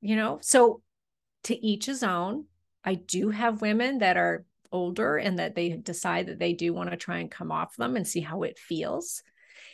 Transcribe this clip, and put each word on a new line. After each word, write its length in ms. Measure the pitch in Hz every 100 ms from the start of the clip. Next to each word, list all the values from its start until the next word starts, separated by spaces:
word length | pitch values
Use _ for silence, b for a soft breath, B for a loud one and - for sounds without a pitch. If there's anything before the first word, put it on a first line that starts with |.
you 160 | 208 220
know? 220 | 220 302
So 420 | - 269 240 - _ _ _ _ _ _
to 100 | -
each 320 | 240 220 208 -
his 160 | 269
own. 440 | 233 180 180 254 302 _ _ _
I 120 | -
do 340 | 185 180 180 196
have 320 | 208 240 220
women 380 | 214 214 247 269
that 180 | 196 180
are 300 | 175 170 - _ _
older 460 | 185 180 180 214 151
and 200 | 202 180
that 160 | 165
they 160 | - 175
decide 580 | 160 156 175 180 170 180
that 100 | 180
they 160 | 175
do 180 | 170 170
wanna 240 | 170 175 175
try 220 | - 170
and 120 | 165
come 220 | - 165
off 240 | 156 165 -
them 180 | 240 247
and 120 | 185
see 120 | 175
how 220 | 151 165
it 160 | 170 -
feels. 640 | - 165 - - 349 - b b b b b